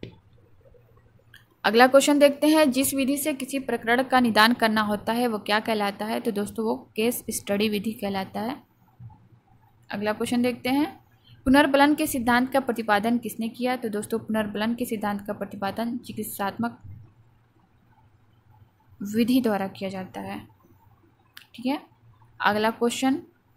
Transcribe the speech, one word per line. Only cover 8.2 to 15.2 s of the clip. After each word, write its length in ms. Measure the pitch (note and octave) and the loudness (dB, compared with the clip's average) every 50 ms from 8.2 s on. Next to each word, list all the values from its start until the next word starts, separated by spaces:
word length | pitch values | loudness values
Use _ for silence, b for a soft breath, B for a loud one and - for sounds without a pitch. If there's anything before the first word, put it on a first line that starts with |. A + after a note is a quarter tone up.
| F#3+ - - G3+ | -6 -8 -8 -8
है। 160 | G#3 A#3+ C#4 C4+ - _ _ _ _ _ _ - - - - - _ _ _ _ _ _ _ _ _ _ _ _ _ - | -8 -8 -8 -10 -14 _ _ _ _ _ _ -20 -20 -20 -20 -20 _ _ _ _ _ _ _ _ _ _ _ _ _ -10
अगला 220 | - G3+ G#3 G#3 | -8 -6 -4 -4
question 300 | G#3+ G#3+ A#3 A#3 B3 A#3+ | -4 -2 -2 -2 0 0
देखते 260 | A#3+ B3 A#3+ - - B3 | 0 0 -2 -4 -4 -2
हैं, 340 | C4 C#4+ D4+ G4 - - _ _ b b b b b b - | 0 0 0 -2 -4 -10 _ _ b b b b b b 2
पुनर्बलन 500 | C4+ C4 C#4 D4 D4 C#4 C#4 C#4 D4 D4+ | 4 6 6 6 6 6 6 6 6 4
के 120 | D4+ D#4 | 2 0
सिद्धांत 460 | D4+ - C4 A3+ B3 A#3+ B3 B3+ C4 | -2 -2 -2 0 2 2 2 2 2
का 80 | - C4+ | 0 0
प्रतिपादन 580 | C4 B3 A3+ A#3 A3 A3 G#3 G3+ G#3 A#3 A#3+ A#3+ | 0 0 -2 -2 0 0 2 2 2 2 0 0
किसने 300 | - G#3+ - - A3+ A3+ | -2 -4 -6 -6 -6 -6
किया? 280 | A#3 - A#3+ B3 B3+ | -6 -4 -2 -2 -2
तो 120 | B3 B3+ A3 | -2 -4 -4
दोस्तों 300 | G3+ G#3 G#3 - A3+ A3 | -4 -6 -6 -4 -6 -6
पुनर्बलन 560 | - - G#3+ A3 G#3+ G#3 G#3 G#3 G#3+ A#3 A#3+ | -4 -2 -2 -2 -2 -2 -4 -4 -2 -2 -2
के 100 | A#3+ B3 | -4 -4
सिद्धांत 420 | - A3+ G#3 G#3 G3+ G#3 G3+ | -6 -6 -4 -4 -4 -4 -4